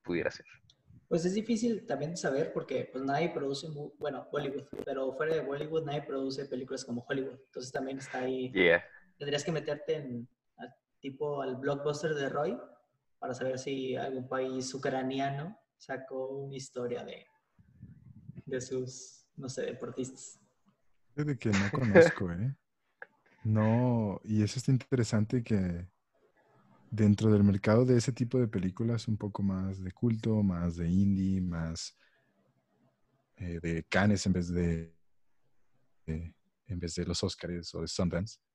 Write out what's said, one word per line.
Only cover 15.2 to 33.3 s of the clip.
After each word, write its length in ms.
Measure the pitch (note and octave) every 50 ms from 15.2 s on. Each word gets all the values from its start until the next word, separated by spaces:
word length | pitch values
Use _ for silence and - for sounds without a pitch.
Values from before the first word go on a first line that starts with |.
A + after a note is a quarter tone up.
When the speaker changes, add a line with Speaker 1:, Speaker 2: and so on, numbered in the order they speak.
| C3+ C#3 C#3 C#3 D#3 F#3 A3+ - _ _ _
Speaker 2:
sacó 520 | _ - - - - - - C3+ C3 C3 C3+
una 260 | C3+ C#3 C#3 C#3 C3+
historia 500 | C3 C3+ - - B2 B2 A#2+ A#2+ A#2 G#2+
de, 220 | - - - - _ _ _ _ _ _ - _ _ _ - - - - - - - - - - - - - -
de 140 | - C3+ B2
sus, 680 | B2 - C3+ B2+ B2+ B2+ - - - - - - _ _ _
no 120 | - C#3 B2+
sé, 140 | - - -
deportistas. 760 | - A#2+ - A#2+ B2 - C3 B2+ - - - - - - _ _ _ _ _ _ _ _ _ _ _ _ _ _ _ _
Speaker 3:
Fíjate 220 | D3 D3+ D3+ C#3
que 140 | A2+ - A#2
no 200 | G2+ G2 G2 A2
conozco, 600 | - C#3+ B2+ A2 G2+ E3+ E3 E3 - - G2+ F2
¿eh? 220 | E2+ F2+ A2+ C3+ C#3 - _ _ _ _ _ _ _ _ - - _ _ _ _ _ _
No, 800 | - A2 G#2+ G#2+ G#2+ A2 A2+ A#2+ B2 B2+ A#2+ A2+ A2 G2+ F2+ -
y 200 | - A2 A2 G#2+
eso 160 | G#2 G#2 - B2+
está 120 | - -
interesante 720 | C3+ A#2 - - C3+ B2 A#2 - B2 G#2+ G#2+ A2 C3 B2
que 440 | A#2 - A2 G2 F#2 F2+ E2+ F2 F2+ - _ _ _ _ _ _ _ _ _ _ _ _ _ _ _ _ _ _ _ _
dentro 400 | A2 G#2 G#2+ G#2 G#2 - A2 A2
del 120 | G#2+ G2+ G2+
mercado 400 | G2+ F#2+ G2+ - A2 G#2+ A#2+ B2+
de 100 | B2+ B2+
ese 160 | A#2+ - C#3
tipo 260 | A#2 - B2 A#2 - B2+
de 100 | B2 A2
películas 600 | G#2+ G2 F2 F#2 - - A2+ A#2 A#2 A2 - A2+
un 80 | G#2+
poco 260 | - G#2 G#2 - -
más 400 | G2+ G2 F#2+ F#2 F#2+ F#2+ F#2+ F#2+
de 100 | F#2+ F#2
culto, 500 | - _ A#2+ A#2+ A2+ A2 - A2+ A2 G#2+
más 340 | G2+ G2 F2 E2+ F2 F2 E2
de 120 | F2 E2+ E2+
indie, 520 | F2+ F#2+ G2+ G2 G2 F#2+ F#2+ F#2+ F#2+ F#2+
más, 560 | F#2 F2+ E2+ E2 E2 E2 E2 - - - - _ _ _ _ _ _ _ _ _ _ _ _ _ _ _ _ _ _ _ _ _ _ _ _ _ _ _